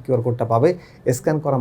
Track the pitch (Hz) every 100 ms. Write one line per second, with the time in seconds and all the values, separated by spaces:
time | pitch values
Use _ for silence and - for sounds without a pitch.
0 | - 123 123 120 117 117 156 180 - -
1 | 131 127 170 151 147 135